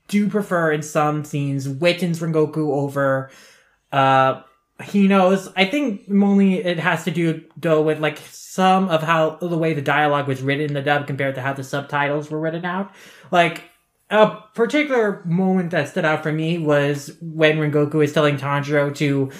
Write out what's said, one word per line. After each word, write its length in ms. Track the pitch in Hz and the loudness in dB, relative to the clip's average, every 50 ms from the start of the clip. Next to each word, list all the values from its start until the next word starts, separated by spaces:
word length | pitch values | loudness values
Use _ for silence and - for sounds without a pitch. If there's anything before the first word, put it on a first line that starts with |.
| _ - | _ -2
do 200 | - 208 208 196 | 0 0 0 0
prefer 420 | 208 208 202 208 190 175 165 160 151 | 0 -2 -2 -2 0 0 0 0 0
in 100 | 156 151 | -2 -4
some 420 | - - 160 151 151 151 151 143 | -4 -2 0 0 0 0 -2 -4
scenes 440 | - - 147 143 139 139 139 131 139 | -6 -4 -4 -2 -2 -4 -4 -4 -6
Witten's 520 | 135 131 170 175 175 170 185 175 165 165 | -4 0 0 0 0 0 0 -4 -2 -2
Rengoku 380 | 170 165 156 156 156 147 151 156 156 151 | -2 -2 0 2 0 0 0 -2 -2 -2
over, 600 | 139 143 143 143 135 139 139 135 135 135 131 - - - - - - _ _ _ _ _ _ _ - | 0 -2 -2 -2 -2 0 0 0 0 0 -2 -6 -14 -20 -20 -20 -20 _ _ _ _ _ _ _ 0
uh, 500 | 139 135 135 135 135 135 131 127 - - _ _ _ _ _ _ - - | 2 4 4 4 4 4 2 0 -2 -6 _ _ _ _ _ _ -18 -10
Hino's. 680 | - - 202 196 190 196 190 190 185 196 190 - - - | -2 2 4 4 6 6 6 4 4 4 2 -2 -2 -2
I 80 | 185 190 | 0 0
think 360 | 190 190 196 294 240 202 196 - - | 0 0 -2 -2 -2 -4 -6 -4 0
only 440 | 202 196 202 202 202 196 196 196 185 | 2 2 4 4 4 4 4 4 2
it 240 | 175 165 180 175 165 | 0 0 -2 -2 -2
has 260 | 160 180 170 160 - | 0 -2 -2 -2 -2
to 60 | 185 | -4
do, 340 | 156 175 170 165 156 151 - - - | -2 0 0 0 0 -2 -6 -18 -12
though, 260 | - 135 165 160 151 156 | -6 -2 2 2 2 2
with, 160 | 156 156 151 | 2 0 0
like, 180 | 151 151 151 - | -2 -4 -4 -6
some 680 | - - - - - - - - 185 185 185 190 190 185 | -12 -20 -20 -20 -20 -10 -2 2 4 4 4 4 2 2
of 140 | 165 156 156 | 0 0 2
how, 340 | 156 170 160 156 156 160 | 2 2 2 2 0 -2
the 220 | - 180 175 170 160 | -4 -4 -4 -2 0
way 160 | 165 165 160 | 0 0 0
the 80 | 147 135 | 0 0
dialogue 440 | 151 143 147 151 147 143 143 139 | 0 2 2 2 2 2 0 0
was 160 | 131 131 127 131 | -2 -4 -4 -2
written 240 | 135 139 143 151 | -2 -2 -2 -2
in 80 | 147 143 | -4 -4
the 80 | 139 135 | -4 -2
dub 240 | 143 147 147 139 | 0 0 -2 -2
compared 280 | 143 143 131 139 135 131 | -4 -6 -4 -4 -4 -4
to 80 | 135 123 | -4 -6
how 100 | 139 139 | -6 -6
the 120 | 135 131 | -8 -8
subtitles 680 | - - 143 139 - 147 147 143 143 143 151 147 151 | -8 -8 -8 -6 -4 -4 -2 -2 -2 -2 -4 -6 -6
were 100 | 156 156 | -8 -6
written 240 | 160 160 160 170 175 | -6 -6 -6 -6 -6
out. 260 | 180 180 190 196 196 - - - - - - - - | -6 -6 -6 -8 -10 -12 -20 -20 -20 -20 -20 -10 -2
Like, 340 | 185 175 170 165 165 - - - _ _ _ _ _ _ _ - 190 | 2 2 2 2 0 -6 -14 -20 _ _ _ _ _ _ _ 0 2
A 300 | 214 214 - - - - - - | 4 4 4 2 -2 -16 -10 -4
particular 680 | - 233 - - 302 294 285 262 240 220 208 190 - - | -2 -2 0 0 0 -2 0 0 0 0 0 -2 -4 -4
moment 460 | 170 165 180 190 190 185 190 180 165 | -4 -2 0 0 2 2 0 0 -2
that 180 | 175 165 139 131 | -2 -4 -4 -4
stood 160 | - 185 180 | -4 -2 -2
out 200 | 156 156 151 - | 0 -2 -2 -2
for 80 | 156 151 | -4 -4
me 260 | 156 160 160 170 170 | -2 -2 -2 -2 -2
was 580 | 160 151 147 143 143 143 147 139 135 - - - | 0 2 2 2 2 0 -2 -4 -8 -14 -16 -16
when 380 | 170 165 156 160 160 156 151 156 | -14 -10 -2 2 2 4 4 2
Rengoku 440 | 151 147 143 151 147 143 - 156 147 | 0 0 2 2 0 2 2 2 2
is 100 | 143 147 | 2 2
telling 260 | 165 151 147 143 131 | 2 2 2 0 0
Tanjiro 540 | 135 139 143 143 139 143 151 143 143 147 143 | -2 -4 -2 -2 -2 0 0 0 0 0 -2
to 340 | - 156 143 139 139 135 131 - - | -2 0 0 2 0 0 -2 -4 -12